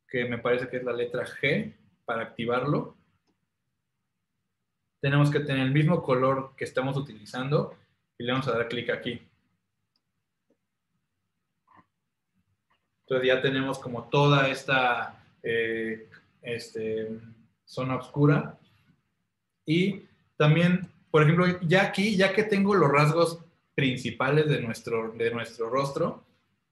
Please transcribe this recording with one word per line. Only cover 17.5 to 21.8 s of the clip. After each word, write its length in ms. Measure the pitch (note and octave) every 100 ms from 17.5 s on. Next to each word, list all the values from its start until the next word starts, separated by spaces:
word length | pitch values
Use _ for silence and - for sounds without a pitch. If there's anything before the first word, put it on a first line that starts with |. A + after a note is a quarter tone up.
| _
zona 320 | _ - C3 B2+
oscura. 640 | - D3 D3 - - - _ _ _ _ _ _ _ _ _ _
Y 400 | - E3 G3 - - _ _ -
también, 520 | D3+ E3 F3 F3+ - - _
por 120 | D#3
ejemplo, 240 | D3+ E3+ F3+ F3+
ya 200 | E3 F#3